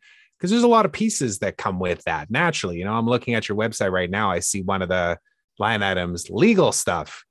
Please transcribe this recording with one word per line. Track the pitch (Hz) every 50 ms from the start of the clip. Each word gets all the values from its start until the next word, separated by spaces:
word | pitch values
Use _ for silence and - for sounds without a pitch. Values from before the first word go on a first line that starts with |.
| _ - - _ _ _ _ _
'cause | - 175
there's | 208 240 233
a | 240
lot | 233 220 214
of | 190
pieces | - - 220 220 214 - 147 120 98 -
that | - 98 85 -
come | - - 95 92
with | 92 90 87 82 -
that | - 82 78 76 82
naturally. | 107 135 170 175 156 - - 95 87 85
You | 90
know, | 101 110
I'm | 113 113 113
looking | 123 123 - - 120
at | 113 104 -
your | 104 104
website | 107 117 107 - 110 98
right | 92 92 90 87
now. | 92 101 107 101
I | 90 87
see | 85 - - 101 92
one | 92 98 95
of | 92 87
the | 92 92 87 87 85 - _ _ _ _ _ _ _ -
line | 104 107 117 107 101
items, | 98 95 90 90 87 87 85 - -
legal | - 104 143 220 233 190 165 117
stuff. | 98 - - - 90 85 76 - - - - _